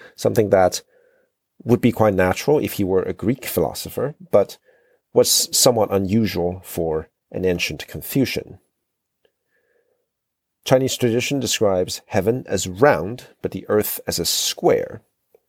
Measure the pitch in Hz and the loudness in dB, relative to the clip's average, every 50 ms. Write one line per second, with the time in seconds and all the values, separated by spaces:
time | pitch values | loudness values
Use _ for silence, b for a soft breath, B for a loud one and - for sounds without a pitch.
0 | B B B - - 110 104 117 107 98 101 95 92 90 - - - _ _ _ | B B B -2 -2 0 2 2 2 4 4 4 4 4 2 -2 -12 _ _ _
1 | _ _ _ _ _ _ _ _ _ _ _ _ - 120 120 107 - 120 - - | _ _ _ _ _ _ _ _ _ _ _ _ 0 2 2 4 4 2 4 4
2 | 110 107 98 92 92 92 95 - - - 151 143 104 98 - - 101 90 95 92 | 2 2 4 2 2 2 0 0 0 0 2 2 0 -2 -4 -4 -2 0 0 0
3 | 90 92 90 - - 104 135 - - - - 92 82 62 - - - 87 - 101 | -2 -2 -6 -4 -2 -2 -2 -2 -4 -6 -2 -2 -2 -2 -4 -8 -12 -10 -6 -6
4 | 120 143 151 - 180 - - 104 98 - - _ _ _ _ _ _ _ _ _ | -6 -6 -8 -12 -6 2 2 2 2 2 -4 _ _ _ _ _ _ _ _ _
5 | _ _ - 123 123 - - - - - - - - 139 120 113 101 - 98 98 | _ _ 2 2 2 4 2 0 0 0 0 4 4 4 4 4 0 0 0 -2
6 | 98 90 101 117 110 92 - 90 85 87 92 92 - - - 92 82 80 78 78 | 0 2 2 2 0 0 -2 -2 -2 -4 -4 -8 -12 -10 -6 -4 -2 -2 -2 -4
7 | 78 - _ _ _ _ - - 92 92 87 87 - - 78 71 - - - 80 | -6 -8 _ _ _ _ -6 -2 0 0 0 0 -4 -6 -8 -10 -12 -12 -12 -12
8 | - - - - 127 - - - - - 95 - _ _ _ _ _ _ _ _ | -8 -2 0 0 0 0 -2 -6 -8 -10 -18 -20 _ _ _ _ _ _ _ _
9 | _ _ _ _ _ _ _ _ _ _ _ _ _ _ _ _ _ _ _ _ | _ _ _ _ _ _ _ _ _ _ _ _ _ _ _ _ _ _ _ _
10 | _ _ _ _ _ _ _ _ _ _ _ _ - - 135 131 135 127 - - | _ _ _ _ _ _ _ _ _ _ _ _ -2 2 2 2 2 0 -2 0
11 | 123 120 110 123 120 - 143 139 120 104 - - 113 101 95 92 92 - - - | 0 2 2 0 0 -2 -4 -4 -2 -4 -2 0 2 2 2 2 0 -2 -6 -14
12 | _ - - 104 87 107 - - - - 101 95 - 95 87 95 123 147 117 76 | _ -4 -2 0 0 0 0 -2 -4 -4 -4 -4 -4 -4 0 2 4 4 4 2
13 | 85 98 120 131 - - _ _ - - - 95 - - 104 107 104 - - - | -2 -6 -8 -12 -16 -20 _ _ -10 -8 -8 -8 -4 0 0 0 0 0 -6 -8
14 | - - - - 82 - - - - - - - - 170 - - - - - 110 | -8 -6 -4 -4 -2 -2 -2 -2 -4 -4 -4 0 2 2 2 2 0 -6 -10 -18
15 | _ _ _ _ _ _ _ _ _ | _ _ _ _ _ _ _ _ _